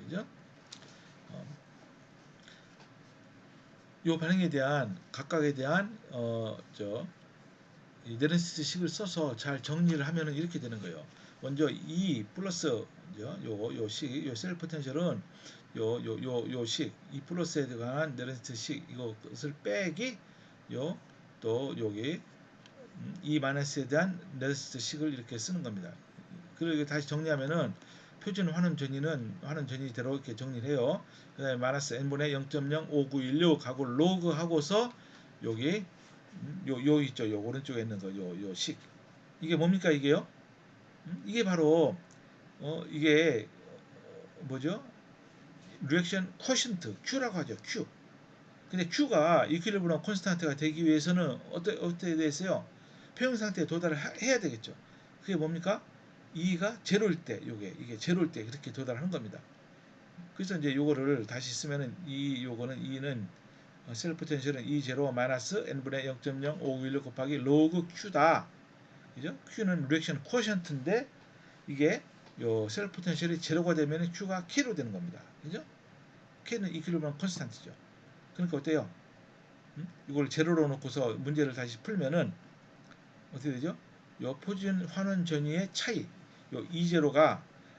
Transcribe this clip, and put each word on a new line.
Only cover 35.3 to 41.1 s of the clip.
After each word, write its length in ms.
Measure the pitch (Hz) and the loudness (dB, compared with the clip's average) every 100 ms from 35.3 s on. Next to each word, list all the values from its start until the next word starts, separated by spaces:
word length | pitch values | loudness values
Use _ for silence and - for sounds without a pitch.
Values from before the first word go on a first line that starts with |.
| - | -8
여기, 420 | 117 113 143 208 180 - - - - 190 | -4 0 2 0 -2 -14 -20 -20 -18 -12
음, 280 | 131 - 135 | -10 -6 -4
요, 160 | 123 143 | 2 6
요 160 | 151 | 6
있죠. 280 | 135 117 110 | 4 0 -2
요 100 | 104 | 0
오른쪽에 420 | 110 131 139 120 | -2 -4 -4 -4
있는 180 | 110 101 | -4 -4
거, 80 | 95 98 | -6 -6
요, 340 | 90 90 98 | -6 -6 -6
요 40 | |
식. 240 | 90 - - - - - - - - | -4 -6 -6 -14 -20 -20 -20 -20 -8
이게 160 | 160 160 | 0 4
뭡니까, 340 | 170 190 175 | 6 6 4
이게요? 340 | 147 139 165 - - - - - - - - | 4 6 4 2 -12 -20 -20 -20 -20 -20 -18
음? 160 | 160 | -10